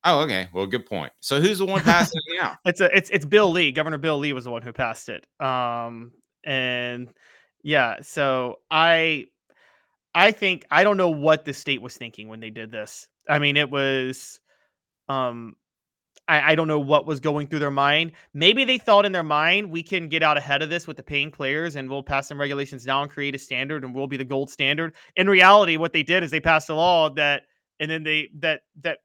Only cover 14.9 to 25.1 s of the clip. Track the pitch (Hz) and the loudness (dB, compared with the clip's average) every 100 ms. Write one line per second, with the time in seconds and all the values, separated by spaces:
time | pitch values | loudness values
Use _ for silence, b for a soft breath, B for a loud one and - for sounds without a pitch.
14.9 | _ - 135 127 117 117 - _ _ _ | _ -8 -4 -4 -6 -14 -20 _ _ _
15.9 | _ _ _ - 151 147 156 160 151 139 | _ _ _ 0 2 4 2 2 0 2
16.9 | 147 151 147 147 147 143 156 143 139 143 | 2 2 -4 -2 -2 -4 -4 -2 0 2
17.9 | 151 165 - b 143 170 233 254 262 - | 2 -2 -8 b 0 4 4 2 0 4
18.9 | 202 202 185 156 147 160 190 208 165 160 | 4 4 0 -2 0 2 0 -2 -8 -6
19.9 | 190 165 156 156 147 135 143 151 170 160 | -6 -4 0 2 2 0 -4 -2 -6 -8
20.9 | - - 147 143 - 135 147 165 143 131 | -16 -8 -6 -6 -6 -4 -4 -4 -8 -8
21.9 | 139 135 139 143 143 143 139 139 135 123 | -8 -4 -4 -4 -6 -4 -4 -8 -10 -4
22.9 | 135 143 147 139 135 - 127 135 151 131 | -4 -4 -6 -8 -8 -8 -8 -6 -8 -10
23.9 | 127 135 135 131 135 139 - 139 147 165 | -8 -8 -8 -6 -6 -6 -2 -2 0 -4
24.9 | - b | -10 b